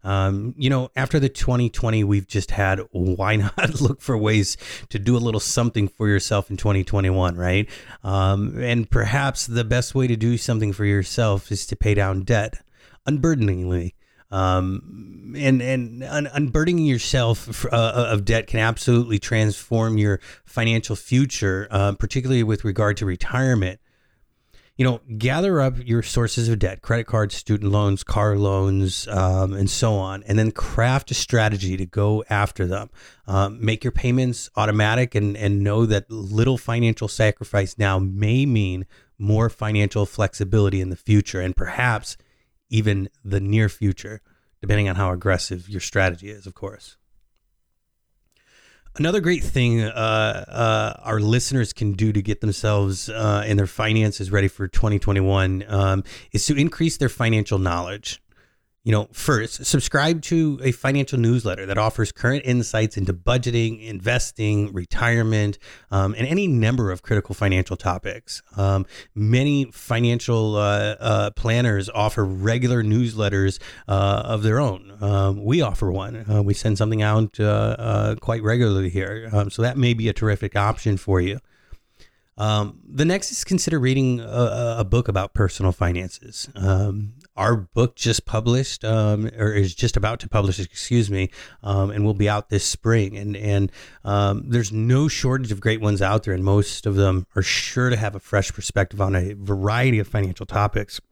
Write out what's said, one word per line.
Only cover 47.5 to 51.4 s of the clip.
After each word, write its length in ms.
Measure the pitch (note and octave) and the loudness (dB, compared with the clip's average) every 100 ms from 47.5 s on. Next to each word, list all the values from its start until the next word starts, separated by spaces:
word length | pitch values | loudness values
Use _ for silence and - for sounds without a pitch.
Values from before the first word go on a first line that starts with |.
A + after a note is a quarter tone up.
| _ _ _ _ _ _ _ _ _ _ _ _ _ - - | _ _ _ _ _ _ _ _ _ _ _ _ _ -18 -2
Another 240 | D#3 G3+ | 0 0
great 200 | E3 F3 | 0 0
thing, 380 | - C3+ A#2+ A#2 | 0 2 2 2
uh, 680 | G#2+ A2+ A2 A2 G#2+ G2+ F#2+ | 0 -2 0 0 0 -4 -10
uh, 520 | A2+ A2+ A2 G#2+ - | -2 0 0 -2 -6
our 200 | - A2 | -4 0
listeners 500 | G#2 A#2+ | 2 2